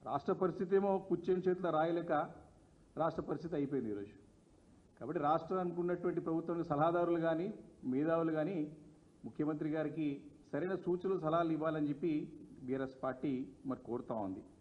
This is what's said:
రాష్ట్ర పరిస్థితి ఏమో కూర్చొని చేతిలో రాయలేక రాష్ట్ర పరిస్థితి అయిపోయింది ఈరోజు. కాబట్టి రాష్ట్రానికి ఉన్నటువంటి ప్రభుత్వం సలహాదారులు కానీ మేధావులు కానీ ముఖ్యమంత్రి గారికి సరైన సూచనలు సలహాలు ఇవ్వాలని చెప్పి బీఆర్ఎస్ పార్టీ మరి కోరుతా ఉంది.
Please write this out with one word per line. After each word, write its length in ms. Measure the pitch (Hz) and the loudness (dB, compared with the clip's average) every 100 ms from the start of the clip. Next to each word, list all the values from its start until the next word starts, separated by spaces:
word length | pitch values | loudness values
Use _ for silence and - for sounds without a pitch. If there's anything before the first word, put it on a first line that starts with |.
రాష్ట్ర 300 | - 131 - | -2 -4 0
పరిస్థితి 400 | 175 185 - 185 196 | 2 2 0 2 4
ఏమో 160 | 202 190 196 | 4 2 2
కూర్చొని 340 | 180 - 185 185 | -2 2 2 4
చేతిలో 220 | 180 175 | 2 2
రాయలేక 420 | 156 165 175 165 151 170 - - - - - - - | 2 4 2 2 0 0 -6 -20 -20 -20 -20 -16 0
రాష్ట్ర 260 | 160 160 | 0 0
పరిస్థితి 320 | 151 151 165 156 | -4 -4 -2 -2
అయిపోయింది 340 | 135 135 113 | 0 0 -2
ఈరోజు. 200 | 104 101 - - - - - - - - - | -4 -6 -14 -20 -20 -20 -20 -20 -20 -20 -12
కాబట్టి 220 | 117 165 143 | -6 -2 2
రాష్ట్రానికి 500 | 165 165 190 180 170 | 2 2 -2 -2 0
ఉన్నటువంటి 400 | 175 175 180 165 | 0 0 0 -2
ప్రభుత్వం 440 | 165 165 165 170 | 0 -2 0 -2
సలహాదారులు 560 | 165 147 160 175 170 170 165 | 0 4 4 4 2 2 2
కానీ 200 | 160 190 208 - - - | 0 -2 -6 -14 -10 -2
మేధావులు 400 | 127 156 165 165 | 0 2 4 2
కానీ 260 | 156 156 190 151 - - - - - | 2 0 -2 -4 -8 -20 -20 -20 -16
ముఖ్యమంత్రి 440 | - - 151 156 156 156 | -16 -4 -2 0 -2 0
గారికి 300 | 151 139 151 139 - - - | -2 -2 -2 -4 -10 -20 -6
సరైన 220 | 147 175 190 | -4 -2 -2
సూచనలు 360 | - 175 190 190 | 0 0 2 0
సలహాలు 280 | 156 165 170 156 | 2 2 2 2
ఇవ్వాలని 320 | 160 156 147 | 0 0 0
చెప్పి 240 | 139 175 151 - - - - 131 | 0 0 0 -2 -12 -18 -14 -4
బీఆర్ఎస్ 300 | 135 131 - | -2 -2 -4
పార్టీ 300 | 135 127 160 131 131 - - | -4 -2 -2 -2 -4 -8 -6
మరి 140 | 123 - | -6 -4
కోరుతా 280 | 120 135 117 98 | -6 -2 -4 -2
ఉంది. 160 | 95 - - | -6 -10 -20